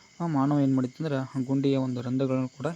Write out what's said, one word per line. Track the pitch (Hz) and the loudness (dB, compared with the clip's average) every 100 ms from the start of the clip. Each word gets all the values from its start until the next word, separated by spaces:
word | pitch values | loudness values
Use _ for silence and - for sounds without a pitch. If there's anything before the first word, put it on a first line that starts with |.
| - - | -20 -6
ಆ | 170 | -2
ಮಾನವ | 143 139 147 | 0 2 4
ಏನು | 135 131 | 4 2
ಮಾಡಿತ್ತು | 127 - | 0 -4
ಅಂದ್ರೆ | 160 135 131 135 | -4 -4 -4 -6
ಗುಂಡಿಯ | 127 135 139 135 | -2 0 2 2
ಒಂದು | 131 123 | 0 -4
ರಂಧ್ರಗಳನ್ನು | 120 131 131 131 127 | -2 -2 0 0 -2
ಕೂಡ | - 143 | -4 -6